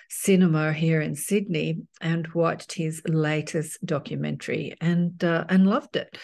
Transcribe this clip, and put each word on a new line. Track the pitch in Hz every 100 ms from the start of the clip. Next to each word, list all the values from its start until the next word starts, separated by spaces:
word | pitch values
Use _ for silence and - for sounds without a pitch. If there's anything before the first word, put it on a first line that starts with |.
| -
Cinema | - - 185 180 156 156
here | 151 160 160
in | 151 147
Sydney, | - 208 202 156 156 160 - -
and | 165 165 165
watched | 170 165 - -
his | - 156 160 -
latest | 160 151 156 151 160 151 -
documentary | 185 143 - 147 151 147 - 127 151 -
and, | 160 175 175 180
uh, | 170 165 165
and | 190 190
loved | 247 - -
it. | - -